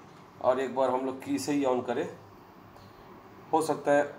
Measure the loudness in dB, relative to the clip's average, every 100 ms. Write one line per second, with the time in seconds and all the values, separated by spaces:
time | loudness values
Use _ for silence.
0 | -20 -20 -20 -2 0 2 0 0 0 0
1 | -2 -6 -6 -4 -2 0 2 0 -2 -4
2 | -4 -10 -20 -20 -20 -20 -20 -20 -20 -20
3 | -20 -20 -20 -18 0 0 0 0 4 4
4 | 2